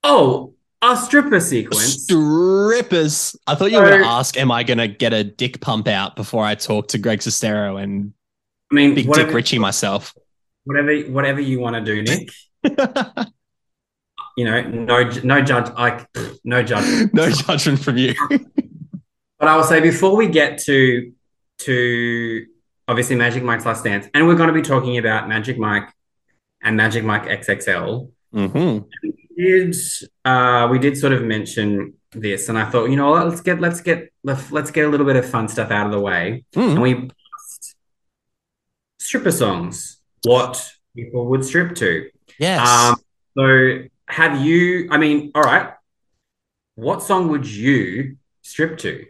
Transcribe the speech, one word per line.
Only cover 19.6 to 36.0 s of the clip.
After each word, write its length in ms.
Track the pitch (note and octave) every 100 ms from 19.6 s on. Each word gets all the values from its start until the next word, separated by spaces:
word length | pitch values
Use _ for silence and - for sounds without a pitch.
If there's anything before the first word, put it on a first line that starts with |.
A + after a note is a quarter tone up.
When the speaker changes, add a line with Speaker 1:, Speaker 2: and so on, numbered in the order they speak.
Speaker 1:
say, 160 | D3+ E3
before 360 | D#3+ - F#3+ G#3
we 120 | G#3+
get 320 | D#3 D3 - -
to, 460 | C#3 C3 B2 A#2+ - _ _ _ _
to 840 | - B2+ B2 A#2+ A#2+ A#2 A#2 A2+ - _ _ _ -
obviously 280 | A#2+ B2 B2+
Magic 260 | A#2+ B2
Mike's 220 | B2 A2+ A#2+
Last 180 | A2+
Dance, 240 | A2+ G2+ -
and 140 | D3 E3
we're 80 | E3+
gonna 180 | E3
be 80 | D#3+
talking 380 | D3 C3+ B2 B2
about 280 | A2+ A2 G2+
Magic 300 | A2 A2+ A#2+
Mike 320 | G#2+ G#2 - _ _ _ _ _ _ _
and 160 | A2+ A2
Magic 260 | A2 A2+
Mike 220 | A2 G#2+ -
X 220 | G#2 -
X 180 | G2 -
L. 440 | F2+ F2+ A#2 C3 _ _
Speaker 2:
Mm-hmm. 540 | G#2 F#2+ C#3+ F3 G#2+ G#2 - - - _ -
Speaker 1:
We 80 |
did, 320 | F#3 F#3 F#3 E3+ - - - _
uh, 440 | C3 B2+ B2 A#2+ A#2+
we 80 | C3
did 200 | C#3 C3+
sort 140 | C#3+
of 100 | B2+
mention 680 | A2+ A2 - - G#2 G2+ G2 - _
this, 360 | A#2 G#2+ F#2+ -
and 120 | A2+
I 100 | G#2+
thought, 220 | B2 A#2
you 40 | C#3
know 140 | C#3+
what, 180 | E3 E3+
let's 140 | E3+
get, 180 | - F3
let's 220 | F3 E3+
get, 300 | - E3 - _
let's 460 | C#3 C3+ - D3 D3
get 160 | - D3+
a 20 |
little 180 | D3 C#3
bit 80 | C3+
of 120 | -
fun 200 | A#2+ A2
stuff 240 | - G#2
out 160 | G#2 G#2
of 40 |
the 80 |
way. 460 | G#2